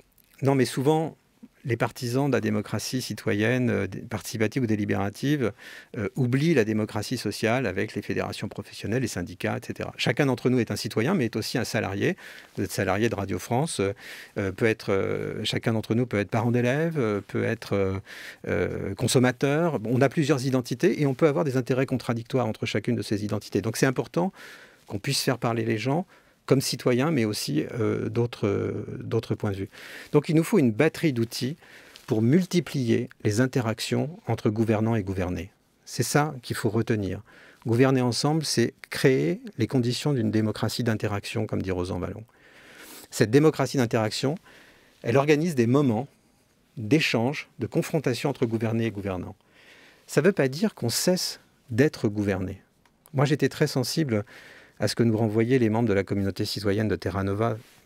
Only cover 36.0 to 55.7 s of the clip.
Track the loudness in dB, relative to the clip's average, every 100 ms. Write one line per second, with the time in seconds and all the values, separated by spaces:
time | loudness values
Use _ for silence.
36 | 0 2 0 -4 -8 -4 0 0 0 0
37 | -2 -6 -10 -20 -20 _ -2 4 6 6
38 | 2 2 0 0 0 2 0 -2 -10 2
39 | 4 4 2 -2 -6 -4 0 0 0 -2
40 | -2 0 2 2 0 -2 -4 -2 -2 0
41 | -2 -4 -4 -6 -4 -4 -2 -4 -4 -4
42 | -6 -8 -14 _ -20 -20 -20 -20 -20 -20
43 | -14 0 6 8 6 4 0 2 2 2
44 | 0 0 -2 -2 -10 -20 -20 _ _ _
45 | 2 2 6 4 4 2 4 6 4 2
46 | -4 _ _ _ _ _ _ -10 0 2
47 | 2 0 0 -2 -12 -8 -4 -2 -2 -2
48 | -2 -2 -2 -2 -2 0 0 0 -2 -2
49 | -6 -6 -8 -14 _ _ -20 -20 -20 _
50 | 0 2 4 4 0 2 -2 0 -2 0
51 | 2 2 -2 -8 _ _ _ 2 2 2
52 | -2 0 -2 -2 -4 -8 _ _ _ _
53 | _ 0 2 2 0 2 0 0 -2 -2
54 | 0 0 -2 -14 -20 -20 -20 _ -2 2
55 | 2 4 2 2 2 4 4